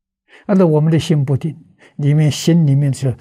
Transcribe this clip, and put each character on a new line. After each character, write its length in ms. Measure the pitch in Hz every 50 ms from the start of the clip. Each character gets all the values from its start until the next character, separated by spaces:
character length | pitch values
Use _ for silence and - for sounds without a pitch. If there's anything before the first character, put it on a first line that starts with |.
| _ _ _ _ _ _ - - _
啊， 60 | - 196
那 140 | 190 185
我 140 | 165 151 151
们 100 | 151 160
的 80 | 165 151
心 240 | - - 160 147 135
不 100 | 147 139
定， 220 | - - 160 - - - - _ _ - _ _
里 180 | - 147 143 147
面， 160 | 156 156 147
心 380 | - - - 165 165 170 160
里 80 | 143 139
面 180 | 139 147 139 127
是 240 | - 139 131 117 -